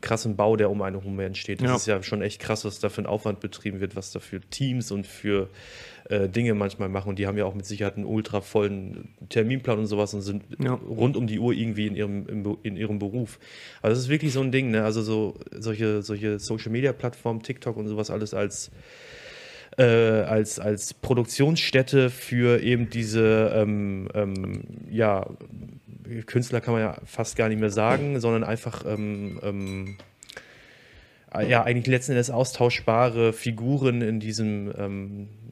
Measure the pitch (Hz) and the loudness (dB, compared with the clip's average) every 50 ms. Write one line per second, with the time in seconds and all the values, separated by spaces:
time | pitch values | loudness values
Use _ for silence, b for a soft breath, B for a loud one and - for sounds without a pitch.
0 | - - 117 110 - 117 107 98 104 107 113 107 107 101 101 104 98 95 92 98 | -2 -2 -2 0 0 -4 0 4 4 4 6 6 4 4 2 0 -2 -4 -4 -6
1 | 95 98 98 98 98 95 95 - - - 101 98 131 127 127 123 - 110 104 95 | -6 -6 -4 -4 -4 -4 -4 -8 -6 -6 -4 -2 0 2 2 2 2 0 0 0
2 | 95 - - 104 92 104 - - - - 113 107 - 107 98 - - 104 - - | 0 -4 -4 -2 -2 -4 -4 -6 -4 -4 -4 -2 -2 -6 -6 -2 -4 -4 -2 -2
3 | 101 - 104 107 - 110 101 90 - 107 - - - 110 98 95 98 92 95 101 | -4 -2 -2 -2 -2 -2 -4 -4 -6 -10 -10 -6 -8 -6 -6 -4 -6 -6 -6 -8
4 | 95 - - 104 - - - 95 - - - - 139 135 127 127 113 - 101 101 | -10 -8 -10 -12 -10 -8 -12 -12 -10 -10 -6 -4 -2 -2 0 -2 -2 -4 -4 -6
5 | 98 95 - - - 110 101 98 95 92 B B B B B B B B B B | -6 -8 -12 -8 -2 0 0 2 0 -2 B B B B B B B B B B
6 | B - - 104 98 95 92 117 120 120 110 104 101 98 95 - 101 95 95 98 | B -2 0 0 0 2 2 0 2 2 2 2 0 -2 -2 -4 -4 -2 -2 -4
7 | 98 101 98 95 101 98 101 104 104 95 95 104 90 - 104 101 107 101 - - | -4 -4 -4 -2 -2 -2 0 0 -2 -2 -2 -6 -8 -8 -6 -4 -4 -4 -4 -4
8 | 101 - 110 110 107 - - 104 - - - 110 104 101 101 98 95 95 95 - | -6 -2 -2 -2 -2 0 -2 -4 -4 0 2 2 2 2 0 -2 -6 -8 -10 -12
9 | - - - _ - 90 - 120 110 110 127 135 127 - 117 104 110 104 107 104 | -14 -16 -18 _ -16 -2 2 2 2 2 2 0 2 0 0 2 2 0 2 0
10 | 104 101 - 104 95 101 101 104 98 - - - 135 127 127 120 - - 113 110 | 0 0 0 -6 -4 -4 -6 -6 -6 -10 -6 -2 0 0 0 -2 -4 -8 -2 2
11 | 113 127 143 - 123 110 107 104 110 123 123 - 113 117 107 107 107 107 101 98 | 2 4 4 2 0 0 0 0 2 0 2 2 0 -2 -2 -2 -2 -2 -2 -2
12 | 107 101 101 101 95 - - 107 101 101 104 - - 113 98 85 110 104 104 104 | -2 -2 -2 -6 -6 -6 -6 -4 -4 -4 -4 -4 -6 -8 -6 -4 -4 -2 -2 -2
13 | 101 101 101 123 123 107 - - B B B B B B B B B 107 110 127 | -2 -2 -2 -4 -4 -4 -8 -16 B B B B B B B B B 2 2 2
14 | 127 127 143 156 147 151 123 135 135 131 120 131 131 127 110 110 110 110 110 113 | 2 0 0 2 2 2 2 2 0 2 2 2 2 4 2 2 2 2 0 0
15 | 110 107 110 107 107 98 - - - - - - 107 113 110 104 113 110 107 104 | 0 0 0 0 0 0 -4 -8 -14 -14 -14 -8 -6 -6 -4 0 0 0 0 0
16 | 101 101 107 101 104 107 104 101 - - 113 110 - 113 110 117 131 139 123 - | -2 -4 -6 -2 -2 -2 -2 -2 -2 -4 -6 -4 -4 -4 -2 2 2 2 0 0
17 | - 123 120 - - 120 113 113 110 - 131 127 - 127 113 113 107 107 107 107 | -4 -6 -6 -4 -4 -4 -4 -4 -4 -8 -10 -6 -6 -6 -6 -4 -4 -4 -2 -4
18 | 107 104 - 107 107 107 - 104 104 101 98 - - - B B B B B B | -4 -2 -2 -4 -4 -4 -2 -2 -2 -2 -4 -6 -12 -12 B B B B B B
19 | B B B B B B B B B B B B B B B - 131 120 117 117 | B B B B B B B B B B B B B B B 6 6 8 8 8
20 | 117 113 110 110 101 - 113 110 107 107 - - 110 107 107 101 - - - _ | 8 6 6 4 4 4 4 2 2 2 -2 -4 -2 -2 -2 -2 -2 -8 -10 _
21 | - - 131 120 120 - - - 139 143 160 160 - - - 131 131 127 - 139 | -2 0 2 2 2 0 2 2 4 4 4 2 0 4 4 4 4 6 6 6
22 | 131 127 123 - - - 127 120 120 120 120 117 - 113 123 120 117 113 - 117 | 6 6 2 -4 -8 -4 0 2 6 6 6 6 4 4 2 2 2 0 -2 -4
23 | 113 107 107 113 113 110 110 110 110 107 - 110 107 104 104 104 104 101 98 95 | -2 0 4 4 6 6 8 6 6 4 4 4 2 2 2 0 0 -2 -4 -4
24 | 95 98 - 107 104 98 95 95 95 98 98 104 107 - - - - - - 110 | -6 -4 -2 -2 0 0 -2 -4 -4 -4 -4 -6 -8 -10 -12 -14 -12 -6 0 2
25 | 113 107 101 95 95 - - - - - - - - - - - _ - - - | 4 4 4 2 0 -4 -10 -14 -16 -16 -16 -14 -14 -16 -16 -20 _ -20 -20 -18
26 | - - 120 113 110 - - 123 120 - - 117 - - 117 113 110 107 80 - | -14 -10 -10 -10 -10 -2 0 0 0 2 -2 -2 0 0 0 0 0 0 -2 -6
27 | - - - - 113 - - - 120 110 110 107 110 110 98 107 107 113 127 135 | -12 -14 -6 -6 -6 -6 0 0 2 2 2 2 2 2 2 2 4 4 4 2
28 | 143 143 143 131 113 117 113 113 110 - 110 113 - 120 117 - - - 107 104 | 2 0 -2 0 0 2 2 2 0 0 -2 -4 -4 -6 -8 -6 -4 -4 -4 -2
29 | 107 104 104 101 101 101 - - - 101 101 101 98 95 98 95 95 95 101 98 | -2 -4 -4 -4 -6 -8 -8 -6 -6 -6 -4 -4 -4 -4 -6 -6 -6 -8 -10 -14
30 | - - _ _ B B B B B B B B B B B B B B B B | -18 -20 _ _ B B B B B B B B B B B B B B B B
31 | B B B B B B - 87 92 - 127 117 113 117 120 123 113 127 131 123 | B B B B B B -4 -4 0 4 4 4 6 4 2 2 2 4 2 2
32 | 123 - 139 123 120 123 123 117 131 127 - - 123 120 120 - - - 113 113 | 2 2 2 2 2 2 2 0 0 0 2 2 2 4 4 2 0 2 4 4
33 | 123 127 113 117 117 113 110 113 - 123 113 110 113 127 139 143 131 131 120 120 | 4 4 4 4 2 2 2 2 -4 -4 -4 -2 -2 0 0 2 2 2 2 2
34 | 117 107 110 110 107 110 110 104 113 107 107 104 101 101 - - 101 98 98 98 | 0 0 -2 -2 -4 -4 -4 -2 0 0 0 -2 -4 -6 -6 -6 -6 -6 -4 -6
35 | 98 98 101 101 101 104 107 107 113 117 | -8 -8 -8 -10 -12 -12 -14 -18 -20 -20